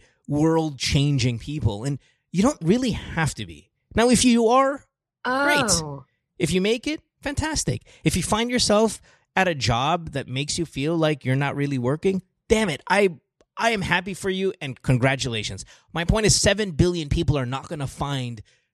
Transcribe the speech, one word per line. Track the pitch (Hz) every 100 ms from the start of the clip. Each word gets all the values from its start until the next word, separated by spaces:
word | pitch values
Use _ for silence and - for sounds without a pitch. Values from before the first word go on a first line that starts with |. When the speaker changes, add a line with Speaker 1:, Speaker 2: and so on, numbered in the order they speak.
| _ _ -
Speaker 1:
world-changing | 147 160 160 156 135 - 147 143 143 123 117
people. | 131 151 - 101
And | 135 139 - _ _
you | 170
don't | 233 302
really | 165 240 262
have | - - 254 -
to | -
be. | 190 151 _ _ _
Now, | - 240
if | 240
you | 254 233 226
are, | 254 269 277 - _ _ _
great. | 240 254 285 294 233
Speaker 2:
Oh. | 175 151 139 - _ _ _
Speaker 1:
If | 123
you | 185
make | 196 240 285
it, | 311 - _
fantastic. | 277 285 311 302 - 113 - -
If | 160 180
you |
find | - 214 240
yourself | 247 - 208 220 - - _ _ -
at | 185
a |
job | 151 117 117 139 175 160
that | 139 120
makes | 127 147 -
you |
feel | 160 139 143 170
like | 156 147 123
you're | 131
not | 143
really | 139 143 135
working, | 120 156 196 190 - _ _
damn | 220 180
it, | - -
I, | 190 202 147 _ _ _ -
I | 226
am | 220
happy | 147 175 185
for | 185 196
you | 190 190 -
and | 139 123
congratulations. | - 127 131 135 120 110 104 98 - - _
My | 160
point | 170 214 208
is |
seven | - 202 196 208
billion | 143 175 175 147
people | 165 165 147
are | 123
not | 135 151
gonna | 160 135
find | - 143 139 123 113 - _ _